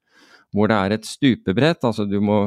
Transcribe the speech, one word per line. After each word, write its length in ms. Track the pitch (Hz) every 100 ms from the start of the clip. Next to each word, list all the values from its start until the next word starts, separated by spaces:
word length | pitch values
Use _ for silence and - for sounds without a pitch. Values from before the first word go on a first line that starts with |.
| _ _ _ - _
hvor 160 | 101 104
det 80 | 110
er 180 | 95
et 140 | 110 -
stupebrett, 760 | - 143 107 - 95 151 170 120
altså 160 | 110 104
du 100 | 101
må, 240 | 104 104